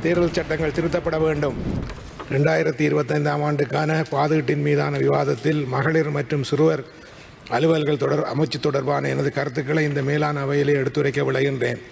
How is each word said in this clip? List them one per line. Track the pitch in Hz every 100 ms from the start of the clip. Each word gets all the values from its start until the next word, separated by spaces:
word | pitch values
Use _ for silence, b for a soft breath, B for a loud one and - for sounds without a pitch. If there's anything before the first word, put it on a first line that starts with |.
தேர்தல் | 160 175 175 165
சட்டங்கள் | 160 156 160 143
திருத்தப்பட | 165 175 165 160
வேண்டும். | 160 151 147 123 - - - - - - -
ரெண்டாயிரத்தி | 135 151 160 160 139 151
இருபத்தைந்தாம் | 147 139 151 147 147 147
ஆண்டுக்கான | 147 143 139 156 160 160
பாதுகாட்டின் | 139 147 156 131 147 147
மீதான | 147 143 143
விவாதத்தில் | 135 139 143 139 156 151 135
மகளிர் | 127 143 160 151 143
மற்றும் | 131 151 131
சிறுவர் | 139 160 156 131 B B B B B - 120
அலுவல்கள் | 160 160 147 147
தொடர்-, | 135 147 160
அமைச்சு | 127 151 131 147
தொடர்பான | 139 135 143 139
எனது | 135 139 139
கருத்துக்களை | 135 127 135 156 151
இந்த | 143
மேலான | 135 147 147 147 139
அவையிலே | 143 143 143
எடுத்துரைக்க | 131 139 139 135 139
விளைகின்றேன். | 131 139 135 123 120 -